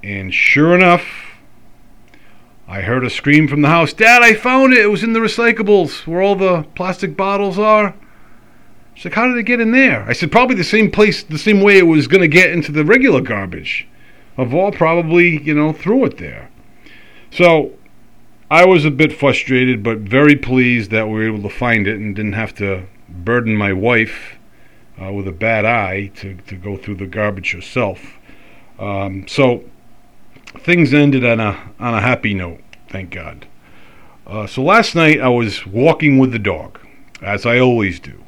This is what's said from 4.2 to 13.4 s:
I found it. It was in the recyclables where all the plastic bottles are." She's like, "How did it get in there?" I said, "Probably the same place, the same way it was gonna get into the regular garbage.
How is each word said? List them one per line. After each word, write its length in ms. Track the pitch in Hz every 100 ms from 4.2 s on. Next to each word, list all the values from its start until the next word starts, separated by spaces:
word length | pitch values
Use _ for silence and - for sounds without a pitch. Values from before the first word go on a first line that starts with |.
I 140 | 233 214
found 380 | 254 262 269
it. 60 | 247
It 120 | 208
was 120 | 202
in 100 | 226
the 60 | 226
recyclables 880 | 226 220 233 226 208 208 160 - -
where 140 | 170
all 140 | 196 190
the 280 | 190 175 151 -
plastic 420 | 180 180 190 151
bottles 420 | 196 196 202 185
are." 360 | 214 214 208 - - - - - _ - - - -
She's 120 | - 180
like, 80 |
"How 140 | 220 247
did 100 | 240
it 60 |
get 180 | 226 240
in 100 | 226
there?" 340 | 254 262 113 101
I 40 |
said, 200 | 123 151
"Probably 220 | 220 254 220
the 100 | 170
same 260 | 214 214
place, 320 | - 214 160
the 140 | - 156
same 240 | - 202
way 160 | 202 196
it 100 | 170
was 200 | 156 127
gonna 200 | 190 170
get 240 | 160 180
into 220 | 170 151
the 100 | 151
regular 380 | 151 254 262 143
garbage. 680 | - 107